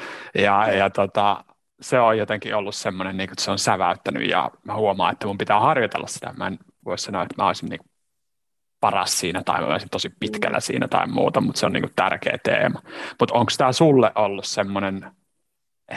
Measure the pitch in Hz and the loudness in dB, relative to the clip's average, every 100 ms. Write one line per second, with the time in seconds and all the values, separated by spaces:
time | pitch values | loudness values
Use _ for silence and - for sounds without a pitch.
0 | - - - - 101 101 110 98 98 98 | -14 -14 -8 0 4 4 4 4 2 2
1 | 98 - 101 98 - _ _ _ - 131 | 0 2 2 0 -4 _ _ _ -2 4
2 | 117 110 101 107 113 107 101 - 110 92 | 4 4 0 -4 -4 -4 -4 -6 -6 -4
3 | 92 95 95 - - 98 - 95 90 90 | -4 -4 -6 -6 -4 -2 0 2 2 0
4 | - 67 - 85 64 - - 110 107 98 | -4 -4 0 0 -2 -6 -8 -2 0 2
5 | 87 90 104 98 95 104 131 147 110 - | 0 -2 -4 -4 2 2 4 2 0 -2
6 | - - - - 95 90 _ _ - 90 | -6 -10 -12 -8 -8 -8 _ _ -8 -8
7 | - 95 87 - 98 - 98 80 - _ | -4 -4 -4 -2 -2 -2 -6 -10 -14 _
8 | _ _ _ _ _ _ _ _ 107 98 | _ _ _ _ _ _ _ _ 0 2
9 | 87 - 90 90 - 87 - 95 - 95 | 0 -2 -2 -2 0 0 0 -2 -2 -6
10 | - - - 214 - - - - - - | -6 -6 -6 -2 -2 -2 -2 -2 0 0
11 | - - - - 95 - 85 - 80 - | 0 0 2 2 0 0 -2 0 -4 0
12 | 92 - - - - - - - - - | 0 0 -4 -4 0 2 0 -2 -12 -14
13 | - - 123 117 117 - 135 123 160 135 | -8 -2 2 2 2 2 2 6 6 8
14 | 110 - 104 98 - - 101 98 98 95 | 6 4 0 0 -4 -2 -2 -2 -2 -4
15 | 95 _ _ _ _ _ _ _ - | -10 _ _ _ _ _ _ _ -12